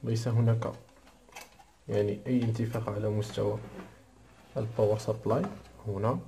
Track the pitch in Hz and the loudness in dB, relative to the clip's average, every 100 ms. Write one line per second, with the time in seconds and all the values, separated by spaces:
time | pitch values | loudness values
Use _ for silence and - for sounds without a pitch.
0 | 120 113 - 113 117 113 - - - - | 0 0 2 4 4 4 0 -6 -16 -20
1 | - - - - - - - _ - 107 | -20 -20 -20 -20 -20 -20 -20 _ -2 0
2 | 104 104 - 127 117 113 113 113 107 104 | 2 0 0 2 2 0 0 -2 -2 -2
3 | 107 107 104 - 104 104 - 92 92 - | 0 0 -2 -2 0 -2 -6 -14 -16 -20
4 | - - - - - 131 113 - 107 107 | -20 -20 -20 -20 -8 -6 -4 2 2 2
5 | - 110 104 120 196 - - - 104 98 | 0 -2 0 0 0 -6 -18 -14 -6 0
6 | 110 160 | 0 0